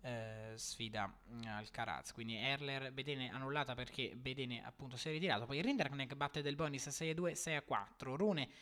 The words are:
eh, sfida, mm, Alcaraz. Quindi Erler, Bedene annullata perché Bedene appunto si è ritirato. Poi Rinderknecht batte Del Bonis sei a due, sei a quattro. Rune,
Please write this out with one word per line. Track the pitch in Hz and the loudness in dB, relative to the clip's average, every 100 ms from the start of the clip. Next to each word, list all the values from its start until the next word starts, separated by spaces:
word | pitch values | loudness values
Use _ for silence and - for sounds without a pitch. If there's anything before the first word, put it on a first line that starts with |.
eh, | 127 120 110 110 110 110 | -2 -2 -4 -6 -8 -6
sfida, | - - 113 107 98 | -6 -2 -2 0 0
mm, | - - 117 113 | -2 -12 -8 -4
Alcaraz. | 107 107 - 113 76 - | -4 -4 -4 -2 -2 -4
Quindi | - 113 113 | -6 -4 0
Erler, | 123 139 143 135 135 | 2 2 0 -2 -4
Bedene | 131 135 139 127 | -4 -2 0 0
annullata | 113 135 147 135 | -2 0 0 0
perché | 123 123 - 123 104 | 0 -4 0 -2 -2
Bedene | 131 131 127 120 | -4 -2 -2 -2
appunto | 110 - 135 123 | -6 -10 -8 -4
si | 160 | -2
è | |
ritirato. | 156 180 107 117 | 2 4 4 4
Poi | 139 | 2
Rinderknecht | 202 277 147 143 131 139 | 4 4 2 2 -2 0
batte | 143 156 | 0 2
Del | 143 143 | 0 2
Bonis | 160 139 139 | 0 0 -2
sei | 139 160 | -2 0
a | |
due, | 160 175 160 | 2 2 2
sei | - 151 | 2 0
a | |
quattro. | - 117 101 - 127 135 | 2 0 0 -6 -4 4
Rune, | 214 175 131 - | 4 6 2 -2